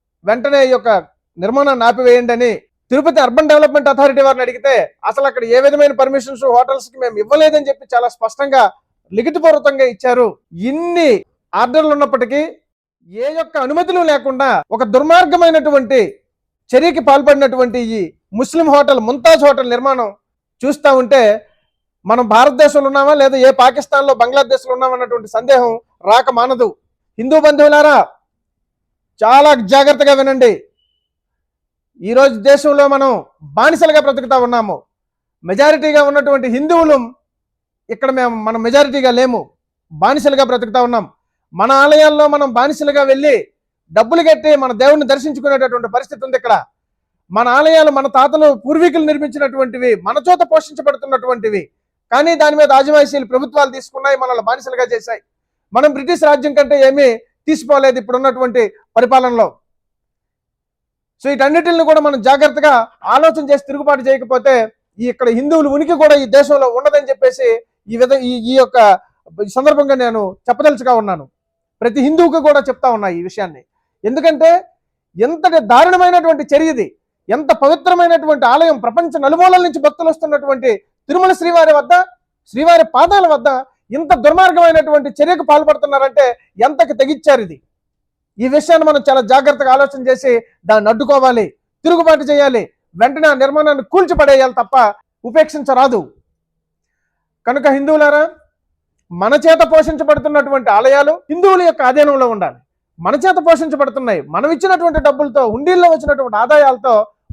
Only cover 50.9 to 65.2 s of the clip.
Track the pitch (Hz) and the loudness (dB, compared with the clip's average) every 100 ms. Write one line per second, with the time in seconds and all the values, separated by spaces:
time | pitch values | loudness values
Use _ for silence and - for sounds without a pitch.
50.9 | 269 269 262 254 240 214 196 143 _ _ | -4 -6 -6 -4 -6 -6 -6 -10 _ _
51.9 | _ _ 254 320 311 302 302 285 269 277 | _ _ -2 0 2 2 2 4 4 4
52.9 | 302 285 285 233 254 269 294 269 262 - | 2 2 -2 -6 -6 -4 -2 -2 -4 -16
53.9 | 262 277 262 254 240 214 262 254 247 233 | -6 -4 -2 -2 -4 -4 -6 -8 -6 -6
54.9 | 226 233 220 _ _ _ _ _ 226 302 | -6 -8 -14 _ _ _ _ _ 0 0
55.9 | 277 285 349 302 285 285 285 285 285 269 | 0 -4 0 0 0 0 -2 0 2 2
56.9 | 285 262 226 - _ - 311 233 277 269 | 4 0 -2 -10 _ -6 -6 0 0 2
57.9 | 254 208 254 269 247 254 240 208 - _ | -2 -6 -4 -2 -2 -4 -2 -4 -6 _
58.9 | 226 240 262 254 233 185 - _ _ _ | -2 0 0 0 -2 -2 -6 _ _ _
59.9 | _ _ _ _ _ _ _ _ _ _ | _ _ _ _ _ _ _ _ _ _
60.9 | _ _ _ 277 269 277 330 339 330 311 | _ _ _ -8 -2 0 0 0 0 0
61.9 | 311 294 269 247 277 294 262 294 247 226 | 0 -2 -2 0 2 0 2 2 2 -2
62.9 | _ - 254 320 320 277 277 277 277 285 | _ -2 0 2 0 -2 -2 -2 -6 -2
63.9 | 277 262 269 233 254 269 247 220 _ _ | -2 -2 -4 -2 -2 0 0 -2 _ _
64.9 | - 240 - | -10 -8 -4